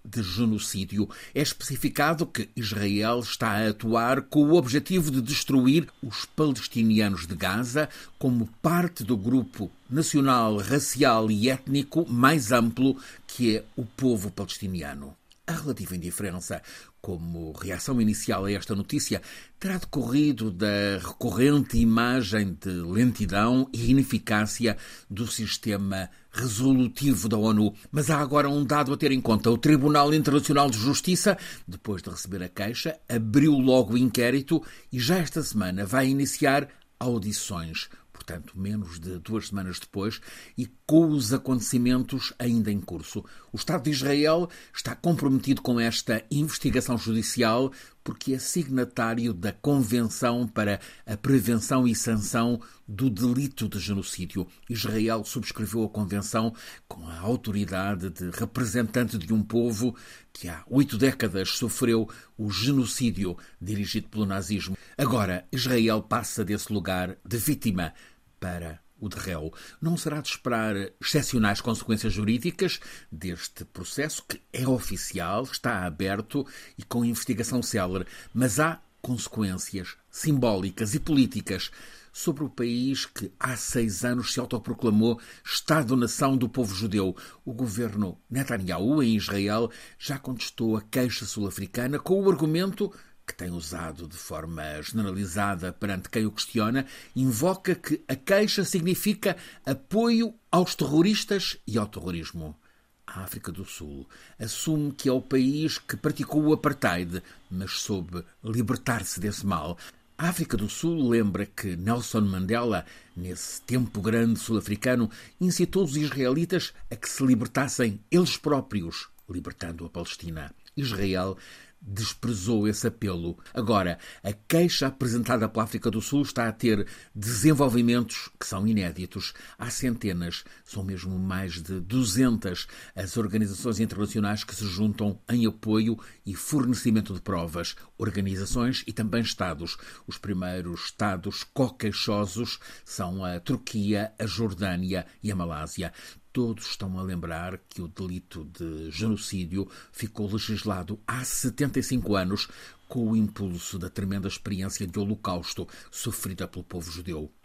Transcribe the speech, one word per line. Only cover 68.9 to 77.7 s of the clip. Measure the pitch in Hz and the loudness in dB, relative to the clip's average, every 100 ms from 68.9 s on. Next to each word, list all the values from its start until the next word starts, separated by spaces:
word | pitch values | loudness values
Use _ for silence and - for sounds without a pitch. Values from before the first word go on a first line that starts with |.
| _ | _
o | 104 | -10
de | - | -8
réu. | 95 80 78 - - - | -6 -6 -8 -10 -18 -6
Não | 160 170 | -2 -2
será | 160 147 | -2 -4
de | - | -6
esperar | - 123 113 110 98 98 - | -6 -2 0 0 -2 -4 -8
excepcionais | - 151 - 123 104 101 | 0 0 2 2 2 2
consequências | - 110 - 107 113 | -2 -2 0 0 2
jurídicas | 92 104 117 170 - 180 - - - - | 2 2 2 0 0 -2 -2 -10 -18 -16
deste | 80 90 82 - - | -10 -8 -8 -10 -12
processo, | - - 87 - 151 - - | -14 -12 -8 -4 -4 -6 -10
que | - _ | -14 _
é | - 127 | -2 0
oficial, | 127 - 92 - 92 85 104 | 0 0 -4 -4 -4 -2 -2
está | 131 - 123 104 | -4 -4 -4 -2
aberto | 90 76 95 101 107 143 139 - - - | -2 -2 -2 -2 -4 -6 -6 -10 -18 -16
e | |
com | - 120 | -4 0
investigação | 117 117 - 110 113 127 | 0 0 -2 -4 -2 -2
célere, | - | -2